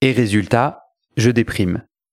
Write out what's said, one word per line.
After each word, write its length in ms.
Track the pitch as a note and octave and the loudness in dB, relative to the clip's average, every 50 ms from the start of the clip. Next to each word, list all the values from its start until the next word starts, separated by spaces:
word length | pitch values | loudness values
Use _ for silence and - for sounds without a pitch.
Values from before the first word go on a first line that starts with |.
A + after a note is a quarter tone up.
et 120 | - C3 B2 | -2 0 2
résultat, 720 | A#2 A#2+ G#2 G2 G#2+ F#2+ - - A#2 B2+ D3+ - - - _ _ _ _ _ _ | 0 0 2 0 0 0 0 0 0 0 0 -4 -8 -16 _ _ _ _ _ _
je 160 | - A2+ B2 A#2+ | 0 0 2 2
déprime. 520 | A#2 A2 - A2 - G2+ F2+ F2+ A2+ - _ _ _ _ _ | 2 -2 -2 -4 -4 -2 -2 -2 -4 -8 _ _ _ _ _